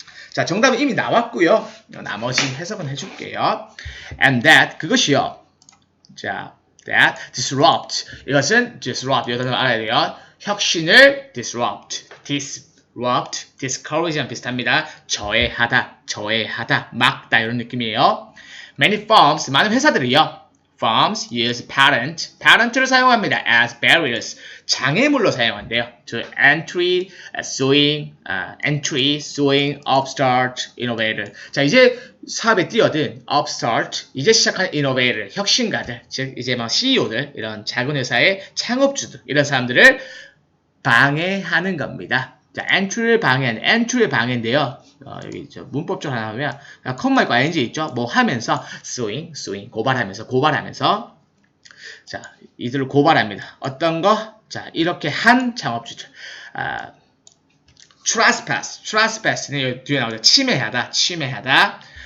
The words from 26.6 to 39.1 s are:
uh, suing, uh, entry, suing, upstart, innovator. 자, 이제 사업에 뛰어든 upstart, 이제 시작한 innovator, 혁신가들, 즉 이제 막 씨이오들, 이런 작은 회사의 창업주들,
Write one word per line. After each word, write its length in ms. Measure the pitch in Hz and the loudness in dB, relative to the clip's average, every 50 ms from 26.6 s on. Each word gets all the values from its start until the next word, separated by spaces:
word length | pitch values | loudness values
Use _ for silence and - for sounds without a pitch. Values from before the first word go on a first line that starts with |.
| 165 - - 180 175 180 180 180 180 185 - - - - - | -2 -4 -4 -2 0 0 0 0 -2 -4 -10 -18 -18 -12 -10
uh, 40 | - | -10
suing, 760 | - - - - 139 131 139 147 147 147 151 151 151 151 - _ - | -10 -8 -4 -2 2 4 4 4 4 2 2 -2 -6 -10 -14 _ -12
uh, 300 | - 95 95 90 90 95 - - | -8 -8 -6 -8 -8 -10 -6 -4
entry, 520 | 135 147 143 143 - 170 135 127 143 147 151 | -2 -2 -2 -2 -4 -2 0 0 0 0 -2
suing, 640 | 147 - - - 143 139 139 139 143 143 143 143 - | -4 -8 -4 0 2 2 4 2 2 0 -2 -4 -2
upstart, 840 | - 127 135 131 - - - 143 127 127 127 127 123 127 - - - - - | 0 2 2 0 0 -2 0 0 2 2 2 2 0 -2 -6 -12 -12 -10 -8
innovator. 540 | 120 123 120 113 113 110 110 110 104 104 - - - - | -6 -4 -2 -2 -2 -2 -2 -4 -6 -8 -12 -16 -18 -8
자, 120 | - - 139 | -2 0 2
이제 360 | 143 - 254 254 247 247 - - - - _ - | 4 6 6 6 6 4 2 -4 -16 -20 _ -16
사업에 440 | - - - - 220 220 185 165 - | -12 -10 -2 0 2 2 2 2 0
뛰어든 560 | - 226 190 143 - 156 147 110 - - - - | 2 2 2 2 2 0 -2 -4 -6 -10 -8 -4
upstart, 760 | - 147 147 - - - - 123 117 120 - - - - - - - | -2 -2 -2 -2 -4 -4 -2 -2 0 0 -2 -4 -6 -10 -12 -12 -10
이제 180 | 135 135 190 | -2 2 4
시작한 360 | 220 214 - 214 208 - 190 - | 4 4 4 2 0 -2 -2 -2
innovator, 640 | - 147 143 139 127 127 127 123 117 107 104 98 - | -2 -2 0 0 0 2 2 2 0 -2 -4 -6 -6
혁신가들, 720 | 185 202 196 - - 247 208 - 113 110 113 123 123 - _ | -4 -2 0 0 0 0 0 -2 -4 -6 -8 -10 -12 -14 _
즉 280 | - - 135 135 131 - | -8 -8 -8 -8 -8 -8
이제 180 | 123 127 127 | -6 -4 -4
막 140 | 120 117 113 | -4 -4 -2
씨이오들, 640 | - - 233 262 269 226 135 110 110 117 143 143 - | -2 -2 0 2 2 2 2 0 -2 -4 -6 -6 -8
이런 300 | - 107 110 107 107 104 | -10 -10 -10 -10 -10 -10
작은 320 | - - 127 123 131 151 143 | -8 -6 -4 -4 -2 -2 -4
회사의 440 | 123 127 131 120 143 180 196 190 - - _ | -2 -2 0 2 2 2 2 0 -6 -10 _
창업주들, 680 | - - - 233 262 277 277 277 277 - 107 | -8 -6 -4 0 2 2 0 0 -2 -8 -10